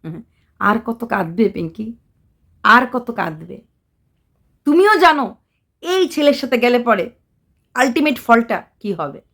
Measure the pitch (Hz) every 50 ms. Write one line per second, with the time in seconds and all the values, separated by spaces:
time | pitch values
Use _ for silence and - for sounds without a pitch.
0 | _ 160 160 165 - _ _ _ _ _ _ _ 196 196 214 233 - - 226 233
1 | 240 233 226 202 180 165 170 190 226 196 190 180 170 160 165 - 220 220 233 _
2 | _ _ _ _ _ _ _ _ _ _ _ _ - 208 220 240 262 254 262 247
3 | 240 - 226 214 170 165 160 156 165 175 196 - _ _ _ _ _ _ _ _
4 | _ _ _ _ _ _ _ _ _ _ _ _ _ 285 302 339 392 415 427 349
5 | 359 339 311 294 254 190 - _ _ _ _ _ _ _ _ _ - 339 370 381
6 | 370 - - 302 294 285 277 285 - 254 262 233 240 240 247 240 240 240 220 190
7 | - - _ _ _ _ _ _ _ _ _ _ _ _ _ 247 254 269 233 330
8 | 294 302 277 - - - 233 233 233 233 220 175 - _ _ _ - 208 190 165
9 | 156 143 139 - _ _